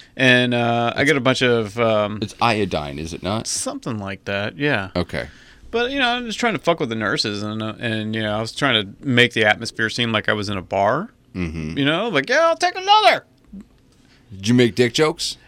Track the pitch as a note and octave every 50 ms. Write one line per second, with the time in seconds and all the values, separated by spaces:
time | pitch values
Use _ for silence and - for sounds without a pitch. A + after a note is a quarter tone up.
0 | - - - - C3 B2+ B2+ B2 B2 B2 B2 A#2+ A#2+ A#2 A#2 A#2+ A#2+ A#2 - -
1 | C#3+ C#3 D#3 C#3 A#2+ C3 B2+ - C3 B2 A#2+ A#2 A2 G#2 G2+ A#2 A#2+ A2+ A2 G#2+
2 | G#2 G#2 G#2+ G#2 A2 G#2 - - A2 A#2 A2+ G#2+ G#2 F#2 F#2 E2 D2 D2 C#2 C#2+
3 | D#2 E2 E2 - - F2 G#2 A2+ A#2 - - - - B3+ C4+ C#4 - E3 A#2 G#2+
4 | G2 G2 G2 G2 - - G2+ G2 G2+ A2+ - D#3 C#3+ D3 C#3 G#2+ F#2+ F#2+ - F2+
5 | F2 - - C#2+ A#1+ C#2 - - - - - - - - - A3+ A#3+ B3 C#4 C#4
6 | C4 A#3+ A#3+ B3 B3 A#3 G#3 - - A#3 G3+ C#3 - - E3+ E3 D3+ A#2 A2+ A2+
7 | G#2+ F#2+ B2 - - A2+ G#2 G2+ G#2 G#2+ G#2+ A2 A2 A2 G#2 F#2+ A#2+ A#2+ A2 A2
8 | G#2+ G#2+ A2 A2+ A2 G#2+ G#2 G#2+ A2+ A2+ - - D3+ C#3 A#2+ A2 G#2 G2 A2 -
9 | - C#3+ B2 A#2+ B2 A#2+ - A#2+ A2 G#2+ G#2 - A#2 A2 - - A2+ G#2+ - -
10 | A#2+ A2+ A2 G#2+ G2+ - G#2+ G#2+ G#2 G2+ G#2 F#2+ E2+ - F#2+ G2 G2 G#2 B2 D3
11 | G#3 A#3 _ _ _ _ - F#2 F2 E2 D#2 E2 D#2 D2+ - C#3+ C#3 C#3+ D#3+ E3+
12 | G#3+ A#3+ F#3 C#3 C3+ - B3 D4 E4 E4 E4 E4 F4+ F4+ F4+ F#4+ F#4 G4 G#4 G#4+
13 | G#4+ F4+ C#4 C3+ - _ _ _ _ - - F#3+ G#3+ _ _ _ _ _ _ _
14 | _ _ _ _ _ - G#2+ F#2+ F#2+ G#2 A#2+ B2 B2 A#2 F2+ A#2 B2 A#2+ - -
15 | D#3 D#3 E3+ - - - - - _